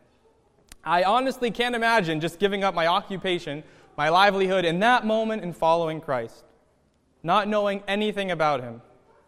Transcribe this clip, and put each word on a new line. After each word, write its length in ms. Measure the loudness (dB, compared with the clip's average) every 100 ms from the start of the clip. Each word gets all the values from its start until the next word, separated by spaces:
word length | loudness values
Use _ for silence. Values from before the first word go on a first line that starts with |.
| _ _ _ _ _ _ -20 -12
I 200 | 0 2
honestly 460 | 4 2 0 -2 -4
can't 260 | -2 -2 0
imagine 440 | 2 2 2 -2
just 180 | -4 -2
giving 240 | -2 0
up 140 | -2 0
my 120 | 2
occupation, 760 | 0 -2 -6 -4 -4 -4 -10 -12 -20 -14 -4
my 140 | 2
livelihood 560 | 6 6 4 2 2 2
in 160 | 2
that 240 | 4 2 2
moment 380 | 0 -2 -4
and 120 | -8 -2
following 460 | 0 2 0 -6
Christ, 420 | -4 -4 -6 -14 -20 _ _ _ _ _ _ _
not 240 | -2 0 0
knowing 360 | 0 0 -4 -4
anything 420 | -2 -2 -2 -4
about 300 | 0 0 0
Him. 220 | -4 -14 -18 _ _ _